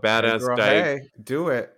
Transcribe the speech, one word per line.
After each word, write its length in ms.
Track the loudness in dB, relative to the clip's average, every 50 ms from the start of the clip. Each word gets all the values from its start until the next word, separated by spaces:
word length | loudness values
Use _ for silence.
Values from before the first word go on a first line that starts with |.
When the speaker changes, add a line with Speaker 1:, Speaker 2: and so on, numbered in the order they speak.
Speaker 1:
Hey, 60 | 0 0
Speaker 2:
badass 320 | 2 2 2 2 0 0
Speaker 1:
girl, 160 | -2 -2 0
Speaker 2:
dyke. 280 | 2 2 4 4 2 2
Speaker 1:
hey, 160 | 0 -2 -4 -8 -14 _ -20
do 260 | -10 -6 -6 -4 -2 -2
it. 240 | -2 -4 -4 -8 -14